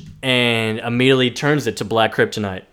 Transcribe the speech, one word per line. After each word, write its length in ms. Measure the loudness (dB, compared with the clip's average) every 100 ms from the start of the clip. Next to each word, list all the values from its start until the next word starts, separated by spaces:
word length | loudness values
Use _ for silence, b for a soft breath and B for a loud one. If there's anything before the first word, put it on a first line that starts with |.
| -12 -6
and 580 | 0 2 2 0 -2 -4
immediately 520 | -2 2 4 4 2
turns 340 | 0 0 0 0
it 120 | -4
to 80 | -2
black 280 | 0 0
kryptonite. 500 | 0 -2 -2 -6 -8 -14